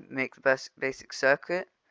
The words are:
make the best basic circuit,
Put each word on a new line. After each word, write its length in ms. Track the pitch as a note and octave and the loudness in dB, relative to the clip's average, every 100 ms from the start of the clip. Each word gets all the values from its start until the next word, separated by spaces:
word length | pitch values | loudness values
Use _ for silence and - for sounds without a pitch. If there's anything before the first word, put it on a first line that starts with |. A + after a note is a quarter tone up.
| - | -6
make 260 | C3+ B2+ - | -6 -6 -2
the 60 | |
best 280 | C3+ C3 - - | 2 2 0 -6
basic 320 | C3+ - - | -6 -6 -10
circuit, 560 | - C3+ C#3+ - F3 - _ _ | 0 2 2 0 -6 -6 _ _